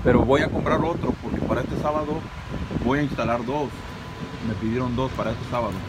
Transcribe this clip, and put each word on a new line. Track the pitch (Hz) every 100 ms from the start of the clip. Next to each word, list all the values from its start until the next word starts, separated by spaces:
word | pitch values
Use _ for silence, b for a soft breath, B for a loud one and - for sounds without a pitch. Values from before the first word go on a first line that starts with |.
Pero | 127 120
voy | 113 143
a | 156
comprar | - 147 156
otro | 160 170 156 -
porque | - -
para | - 117
este | 127 -
sábado | 151 151 151 160 - - - - - 104
voy | 113 139
a |
instalar | 143 - 113 120
dos. | 117 147 131 - - - - - 135 - 120
Me |
pidieron | 104 110 120 127 120
dos | 131
para | - 107
este | 113 -
sábado. | 120 110 95